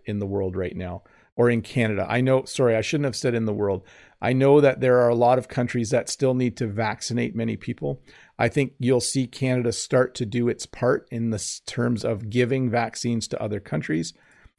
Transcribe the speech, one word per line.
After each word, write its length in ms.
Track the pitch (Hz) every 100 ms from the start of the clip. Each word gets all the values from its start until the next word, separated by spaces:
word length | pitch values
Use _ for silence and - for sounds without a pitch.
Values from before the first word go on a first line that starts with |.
in 140 | - 104
the 80 | 98
world 300 | 98 95 92
right 200 | 90 90
now, 280 | 90 90 - _ _ -
or 120 | 120
in 140 | 117
Canada. 420 | - 131 110 101 -
I 120 | 120
know, 240 | 131 131
sorry, 300 | - - 123
I 60 | 110
shouldn't 240 | 104 151
have 100 | 139
said 200 | - 127
in 100 | 117
the 100 | 110
world. 300 | 104 101 90 - - - _
I 120 | 113
know 280 | 131 135 147
that 200 | 143 127
there 180 | 127 123
are 100 | 120
a 60 |
lot 240 | 117 120 131
of 80 | -
countries 440 | 135 123 123 110
that 180 | 120 -
still 260 | - 131
need 220 | 127 123 -
to 100 | 113
vaccinate 680 | 101 110 117 - 120 120 113
many 200 | 113 110
people. 460 | - - 143 139 - - - -
I 120 | 117
think 240 | 147 135 -
you'll 220 | 123 123
see 260 | - 135 123
Canada 420 | - 131 127 117
start 440 | - - 127 127 -
to 100 | 107
do 220 | 120 120
its 180 | - -
part 400 | - 123 120 -
in 200 | 117 117
the 60 | 107
s-, 240 | - - -
terms 380 | - 120 110
of 260 | 113 101 110
giving 400 | 120 120 135 123
vaccines 580 | 117 113 - 123 117 -
to 140 | -
other 180 | 107 101
countries. 520 | - 156 - 160 165 - _ _ _